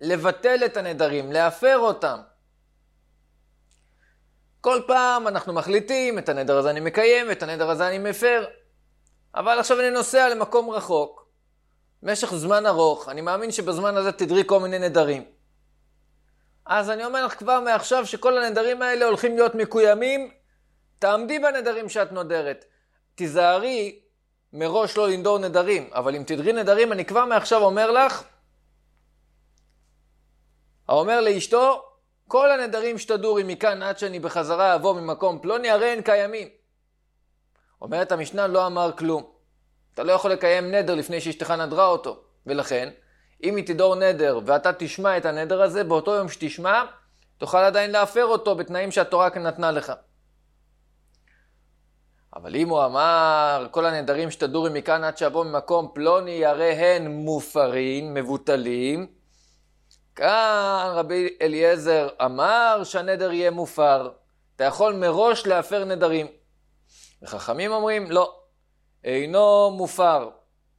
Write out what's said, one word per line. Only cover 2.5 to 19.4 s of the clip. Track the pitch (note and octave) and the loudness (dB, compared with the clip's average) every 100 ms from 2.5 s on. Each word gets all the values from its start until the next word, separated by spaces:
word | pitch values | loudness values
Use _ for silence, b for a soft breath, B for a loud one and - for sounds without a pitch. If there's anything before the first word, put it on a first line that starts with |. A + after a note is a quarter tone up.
| _ _ _ _ _ _ _ _ _ _ _ _ _ _ _ _ _ _ _ _ _ | _ _ _ _ _ _ _ _ _ _ _ _ _ _ _ _ _ _ _ _ _
כל | B3 B3+ B3 | -2 0 2
פעם | B3+ B3 B3 A3 | 2 2 0 -2
אנחנו | F#3+ - | -4 -4
מחליטים, | E3+ E3+ G3+ G#3 C4 B3+ G#3+ | -4 0 0 0 -2 -2 -2
את | D#3+ | -4
הנדר | C#3 C3+ C#3 | -2 2 2
הזה | C#3 | 2
אני | D3 | -2
מקיים, | D#3+ D#3+ A3+ A#3+ A#3 | -2 2 4 4 0
את | F#3 | -4
הנדר | D#3 D#3+ D#3+ | -6 -2 -2
הזה | D#3 F3+ | 0 -2
אני | F#3+ | -2
מפר. | G3+ F#3 A#3+ A#3+ G3 - _ _ _ _ _ _ _ - | -6 0 2 2 -2 -12 _ _ _ _ _ _ _ -4
אבל | G3 A#3+ | 0 2
עכשיו | A#3 B3 | 2 2
אני | B3 | 2
נוסע | B3 - C4 B3+ | 0 2 4 4
למקום | A#3 G#3 A#3+ A#3 | 2 0 0 0
רחוק, | G#3+ F#3 D#3+ D3 - _ _ _ _ _ _ _ _ | -4 -2 -2 -2 -8 _ _ _ _ _ _ _ _
במשך | - G#3 A3+ | -6 -4 -4
זמן | F3 E3 G#3 G#3 | -4 0 2 2
ארוך, | E3 D#3+ D3 - | 4 4 2 -6
אני | C#3+ | -8
מאמין | E3+ F#3+ A3+ | -4 -4 -4
שבזמן | G#3+ F3+ E3+ G3+ G3 | -6 -4 -2 -2 0
הזה | G3 | -2
תדרי | F#3 E3 F#3 F#3+ | -2 0 2 4
כל | G3 | 2
מיני | F#3 F#3 | 2 -2
נדרים. | F3+ D#3+ D3 C#3 - _ _ _ _ _ _ _ _ _ _ _ _ _ - | 0 2 2 0 -8 _ _ _ _ _ _ _ _ _ _ _ _ _ -2
אז | G#3 G3+ | 0 0
אני | A3 A#3+ | -4 -4
אומר | C4 B3+ | -4 -4
לך | - | -4
כבר | G#3+ B3+ | 0 0
מעכשיו | A#3+ A3 - B3+ G#3+ | 2 0 2 -2 -2
שכל | A3+ B3+ B3+ | -2 0 2
הנדרים | A#3 G#3+ A#3 B3 | 0 0 0 0
האלה | B3 A#3+ A#3+ | 0 2 2
הולכים | G3+ A#3+ | 2 2
להיות | A#3 | 2